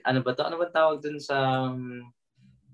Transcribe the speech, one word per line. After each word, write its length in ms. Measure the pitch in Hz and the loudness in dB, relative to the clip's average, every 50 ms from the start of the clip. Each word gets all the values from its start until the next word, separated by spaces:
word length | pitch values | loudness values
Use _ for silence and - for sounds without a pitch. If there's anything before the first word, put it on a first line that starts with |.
| - | 0
ano 160 | 127 127 131 | 2 2 2
ba 140 | 127 127 123 | 2 0 0
to? 80 | - 151 | 0 -2
Ano 160 | 175 165 165 | -2 0 -2
bang 160 | 175 170 - | -2 0 2
tawag 240 | 160 160 156 151 143 | 4 4 4 2 0
dun 180 | 147 147 151 | -4 -6 -8
sa, 460 | 143 - - 139 139 135 131 131 131 127 127 | -8 -4 -2 0 2 2 2 2 0 0 -2
um, 320 | 127 127 127 123 123 123 120 120 _ _ _ _ _ _ _ 131 - _ _ _ | -4 -6 -8 -10 -12 -14 -16 -18 _ _ _ _ _ _ _ -20 -20 _ _ _